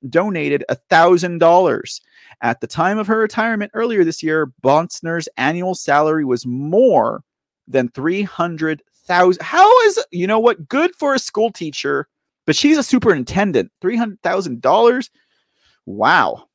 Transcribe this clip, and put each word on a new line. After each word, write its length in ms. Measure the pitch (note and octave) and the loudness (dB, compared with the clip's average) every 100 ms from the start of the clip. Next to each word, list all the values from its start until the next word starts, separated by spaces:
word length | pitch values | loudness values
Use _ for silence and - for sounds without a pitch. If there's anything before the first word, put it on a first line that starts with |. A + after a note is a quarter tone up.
| C3 | -2
donated 520 | D#3+ G3+ F3 D3 C#3+ - | -4 -2 -4 -4 -4 -4
a 60 | |
thousand 640 | B2+ _ E3 E3+ F3+ F3+ E3+ | -8 _ 2 4 4 0 0
dollars. 640 | E3 F3 F3+ A#2 - - _ _ _ _ | 4 4 2 -2 -6 -16 _ _ _ _
At 180 | A#2+ A#2 | -6 -6
the 60 | - | -8
time 320 | - E3+ G#3+ | -2 -2 -2
of 80 | G#3 | -2
her 100 | A3 | -2
retirement 540 | A3 - A3+ A3 G#3 | -2 -2 -4 -4 -6
earlier 300 | A3 A#3 A3 | -6 -2 0
this 180 | E3 D#3+ | 0 -2
year, 300 | D#3 D#3 C#3+ _ | -4 -2 -4 _
Bonsner's 640 | C3 D3 F3 - E3 E3 D#3 - | 0 2 0 -8 -6 -6 -8 -4
annual 360 | C3 E3+ F3+ | -4 -2 -6
salary 520 | F3 - C#3+ D#3 D#3 C#3 | -6 0 2 2 0 -2
was 180 | B2 | -4
more 800 | B2 B2 C#3+ F#3+ C4 D#3 A2+ A2 _ _ _ _ _ | -4 -8 -2 2 4 4 0 -4 _ _ _ _ _
than 220 | C3+ A#2+ | -4 -4
three 340 | - D3 F#3+ | -4 -4 -4
hundred 600 | G3 - E3+ D#3+ D#3+ D#3 _ _ _ | -6 -4 -6 -4 -6 -6 _ _ _
thousand. 360 | F3+ F3+ F3+ | 2 4 2
How 380 | - E4 G4+ B4+ | -2 4 6 8
is, 220 | A4 G4 C5+ | 4 0 -6
you 160 | F3 F#3 | -6 -2
know 140 | A3 | 2
what? 280 | A#3 A#3 D#3+ | 2 -2 -4
Good 260 | C4 F4+ - | -2 -2 -2
for 180 | D4 | -2
a 40 | C4+ | -2
school 320 | - - A3+ | -4 -4 -4
teacher, 580 | - D#3+ C#3 C#3 C#3+ D3 _ _ _ | -4 -12 -8 -4 -4 -6 _ _ _
but 120 | - D#3 | -2 0
she's 200 | C#4+ D#4 | 2 2
a 60 | |
superintendent. 880 | B3+ B3+ A#3 E3 B2 F#3 G3+ C3+ F2 _ | 2 0 2 0 0 -2 0 0 -2 _
Three 160 | F3+ A#3 | -4 -4
hundred 240 | A3+ F#3 | -6 -6
thousand 380 | F3+ F3+ F3+ A#2+ | -4 -4 -4 -4
dollars? 500 | C3 F#3 A#3 B3 - _ _ _ _ _ _ _ - | 2 4 4 2 -6 _ _ _ _ _ _ _ -16
Wow. 640 | G2 A2 F3 G2 A1+ _ | -2 2 2 2 -4 _